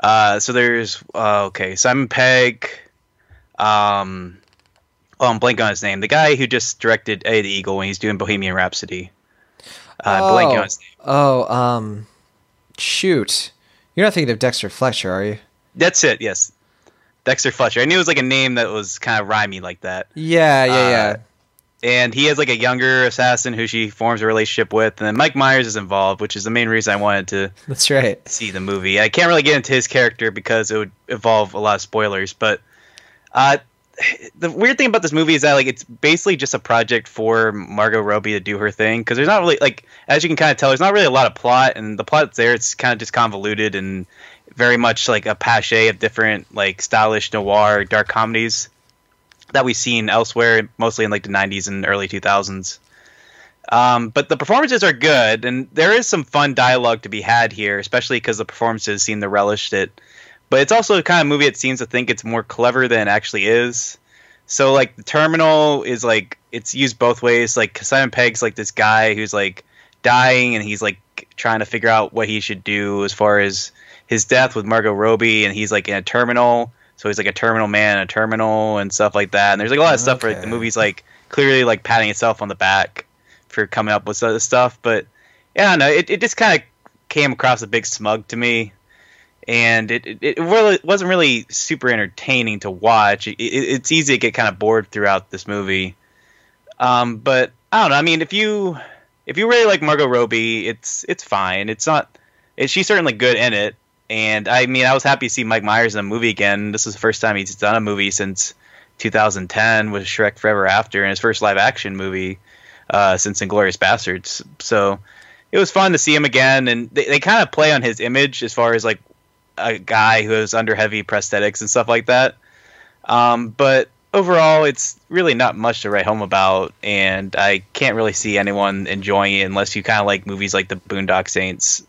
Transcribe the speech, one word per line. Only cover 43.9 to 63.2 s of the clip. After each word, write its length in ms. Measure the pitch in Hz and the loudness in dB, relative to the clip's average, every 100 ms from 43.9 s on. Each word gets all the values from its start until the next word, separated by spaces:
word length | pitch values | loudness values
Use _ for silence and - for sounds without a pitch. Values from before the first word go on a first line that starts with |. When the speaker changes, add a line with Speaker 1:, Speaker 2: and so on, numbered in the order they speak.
| 95 90 _ - - _ | -8 -12 _ -20 -20 _
Speaker 1:
very 220 | - 120 120 | 0 2 4
much, 300 | 120 110 - | 2 0 0
like, 160 | 107 | 0
a 100 | 107 | -2
pache 540 | 104 123 113 - 113 110 | -4 0 0 2 2 2
of 100 | 92 | 2
different, 480 | 113 - 110 101 - | -4 0 -2 -2 -6
like, 260 | 104 98 95 | -4 -4 -4
stylish 500 | - 113 110 107 - | -2 2 2 0 -2
noir 500 | 110 98 104 107 104 | -4 0 2 4 2
dark 220 | 95 107 101 | 0 0 0
comedies 600 | 113 113 113 113 - - _ _ _ _ _ _ _ - | -2 -2 -2 -4 -6 -8 _ _ _ _ _ _ _ -4
that 120 | 139 | 0
we've 100 | 127 | 0
seen 340 | 117 127 117 107 | -2 -2 -2 0
elsewhere, 580 | 110 113 117 117 113 104 - | 0 0 2 2 2 0 -4
mostly 260 | 113 - | -4 0
in, 80 | 107 | -2
like, 120 | 101 | -2
the 60 | 98 | -2
nineties 380 | 98 98 98 98 | -2 -2 -4 -8
and 180 | 98 | -6
early 220 | 95 101 95 | -2 -2 -4
two 120 | 95 | -4
thousands. 580 | 101 101 98 95 90 - _ _ _ _ _ - - _ - | 0 0 -2 -10 -12 -16 _ _ _ _ _ -20 -20 _ -2
Um, 380 | 120 123 120 113 | 2 4 2 0
but 200 | 143 139 | -4 -2
the 80 | 139 | -4
performances 440 | 151 240 302 240 | 0 0 2 2
are 100 | 185 | 2
good, 500 | 127 151 139 110 110 | 2 2 4 4 0
and 220 | 120 127 131 | -2 -6 -4
there 180 | 151 175 | 0 2
is 160 | 226 240 | 2 2
some 160 | 185 | -4
fun 300 | 135 147 143 | -2 0 0
dialogue 500 | 131 123 127 120 117 | 2 2 2 2 -2
to 60 | 104 | -6
be 120 | 107 | -8
had 300 | 95 117 113 | 0 2 2
here, 260 | 107 101 101 | -2 -4 -4
especially 400 | - 123 - 120 | -2 -4 -2 -4
'cause 180 | 120 107 | -4 -6
the 80 | |
performances 580 | 110 - 117 110 - 101 | -8 -2 -2 -2 -6 -4
seem 180 | - 107 | -4 -4
to 80 | 101 | 0
relish 440 | 101 101 104 - | 2 2 -2 -4
it. 180 | 98 90 - _ - - _ _ | -4 -4 -8 _ -20 -20 _ _
But 120 | 131 | 2
it's 100 | 139 | 4
also 240 | 226 214 | 2 4
the 80 | 196 | 0
kind 180 | 156 175 | 2 2
of 60 | 147 | 2
movie 180 | 147 | 2
that 120 | 143 - | 0 0
seems 200 | 131 127 | -6 -6
to 60 | |
think 240 | 117 123 120 | -4 -4 -4
it's 140 | 110 | -6
more 180 | 113 117 | -4 -6
clever 460 | - - 120 127 127 | -6 0 0 2 2
than 200 | 117 101 | 0 2
it 40 | |
actually 340 | 104 | -2